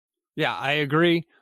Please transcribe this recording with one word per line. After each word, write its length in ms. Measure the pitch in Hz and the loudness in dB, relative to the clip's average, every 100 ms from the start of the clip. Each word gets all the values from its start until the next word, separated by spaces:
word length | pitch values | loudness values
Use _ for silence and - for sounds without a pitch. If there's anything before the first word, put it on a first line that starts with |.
| _ _ _ - | _ _ _ -4
Yeah, 200 | 143 90 | -4 -2
I 160 | 135 | -2
agree. 520 | 151 147 151 175 170 - _ | -2 0 2 2 2 -2 _